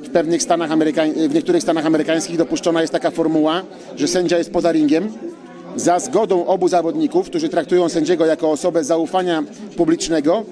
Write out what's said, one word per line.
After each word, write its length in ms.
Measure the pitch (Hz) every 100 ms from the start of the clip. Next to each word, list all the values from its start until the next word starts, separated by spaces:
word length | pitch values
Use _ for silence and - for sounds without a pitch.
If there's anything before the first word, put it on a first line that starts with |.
w 60 | -
pewnych 340 | 175 160 170
stanach 280 | - 170 165
amerykań-, 420 | 160 156 151 156 151 156
w 40 |
niektórych 280 | 160 151 170
stanach 240 | 156 160 151
amerykańskich 520 | 156 151 160 156 170
dopuszczona 440 | 165 160 175 165
jest 120 | 160
taka 180 | 170 165
formuła, 500 | 170 156 160 156 170 190 - - -
że 120 | 147
sędzia 300 | 185 175 175
jest 140 | 165
poza 200 | 180 165
ringiem. 400 | 160 151 156 214 220 - - - - - -
Za 240 | - 180
zgodą 460 | 175 170 214 185 175
obu 220 | 185 180
zawodników, 580 | 175 165 160 151 175 185
którzy 240 | 165 156
traktują 400 | 180 143 180 170
sędziego 360 | 170 151 175 160
jako 260 | 151 156
osobę 320 | 151 180 165
zaufania 600 | 147 165 160 185 180 160 143 - - -
publicznego 680 | 165 165 - 160 143 196 214